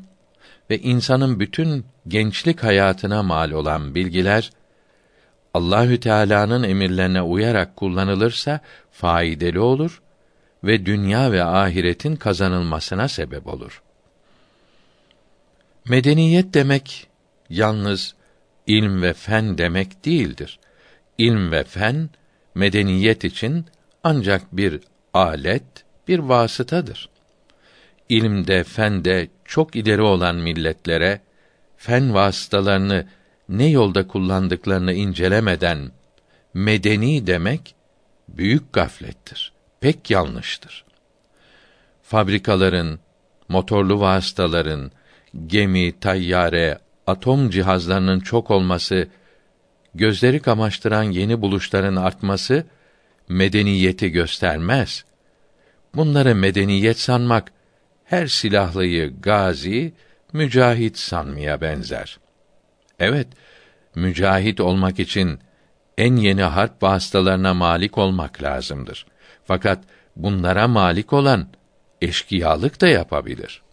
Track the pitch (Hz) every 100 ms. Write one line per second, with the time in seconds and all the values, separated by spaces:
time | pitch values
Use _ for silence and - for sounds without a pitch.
0 | - _ _ _ - _ _ 110 127 123
1 | - 131 135 107 104 - 160 143 - _
2 | 87 107 107 95 165 165 113 98 98 92
3 | 101 107 95 80 80 78 76 78 73 78
4 | 92 90 92 107 - _ _ _ _ _
5 | _ _ _ _ _ 85 87 101 123 120
6 | 117 107 104 104 104 123 110 95 95 92
7 | 92 92 85 90 113 110 90 - 98 90
8 | 95 95 117 - - 147 - - _ -
9 | 87 85 85 80 87 85 117 135 165 -
10 | _ _ _ _ _ _ 95 110 95 104
11 | 98 110 131 95 87 92 98 87 87 85
12 | 151 156 107 90 95 90 85 80 - 95
13 | 135 - 73 69 64 - - - _ _
14 | _ _ _ _ _ _ _ _ _ _
15 | _ _ _ _ _ _ _ _ 113 127
16 | 131 156 160 175 185 151 139 139 - -
17 | - _ _ _ _ 82 107 107 101 95
18 | - - _ _ _ _ - 107 107 95
19 | 90 80 - 110 110 82 85 90 95 -
20 | 147 165 87 - - - _ _ _ _
21 | _ - 117 110 87 80 65 - 107 147
22 | 160 - _ _ _ 90 98 101 98 92
23 | 110 110 110 - 113 165 165 _ _ _
24 | 165 151 98 95 - 92 98 76 - _
25 | _ 92 87 78 78 120 - - _ _
26 | - 180 135 123 113 - 123 170 135 -
27 | - _ _ _ _ _ _ _ _ _
28 | - 113 113 101 87 92 85 - 107 98
29 | 85 92 85 _ - - 160 120 107 104
30 | 107 92 90 85 85 82 80 80 85 82
31 | 90 101 _ _ _ _ _ _ - 123
32 | 135 98 98 92 - 101 98 98 98 95
33 | - _ _ _ - 101 147 143 104 98
34 | 92 101 92 95 92 90 101 95 92 90
35 | 101 85 90 104 107 82 87 78 65 -
36 | _ _ _ _ _ 95 104 107 101 107
37 | 117 151 92 87 90 156 - _ _ _
38 | _ _ - - 98 107 - 101 80 -
39 | 53 - - - - _ _ _ 135 160
40 | - 98 76 60 - - - - _ _
41 | _ _ _ _ _ _ _ _ _ _
42 | _ 110 98 101 117 95 95 87 85 78
43 | _ _ _ _ - 92 92 104 95 101
44 | 98 95 95 - 87 82 78 76 67 -
45 | _ _ _ - 80 104 98 92 87 -
46 | 104 95 87 90 85 85 82 73 _ _
47 | - 95 123 135 127 92 92 92 85 95
48 | 92 92 92 117 - 98 92 87 - 95
49 | 92 _ _ _ _ _ _ _ _ 85
50 | 107 98 123 147 - 110 110 - 110 107
51 | 107 90 101 113 101 98 - 98 98 92
52 | 92 - 98 98 - 139 160 _ _ _
53 | _ _ - 90 95 104 101 98 92 92
54 | 98 85 82 - 92 78 85 135 107 -
55 | - _ _ _ _ _ _ _ _ 143
56 | 156 143 131 104 95 98 98 98 107 117
57 | - 123 120 113 - _ _ _ _ _
58 | _ 180 151 - 110 101 92 90 90 85
59 | 76 64 98 104 95 73 80 113 165 -
60 | _ _ _ 151 147 123 123 117 110 -
61 | - 85 71 71 76 71 80 73 - -
62 | - - _ _ _ _ _ _ _ _
63 | 92 143 123 - _ - _ _ _ 85
64 | 90 87 98 95 104 98 90 95 95 95
65 | 87 104 90 73 _ _ _ _ _ -
66 | 120 123 104 98 90 85 107 - 95 95
67 | - 98 92 92 92 90 87 85 101 -
68 | 95 92 76 - 69 69 - 71 64 -
69 | - _ _ _ - 92 104 92 - _
70 | _ - 92 95 87 92 117 113 90 87
71 | - 139 139 117 - - _ _ _ _
72 | 82 - - 95 80 78 127 - 180 107
73 | 82 73 64 60 - - _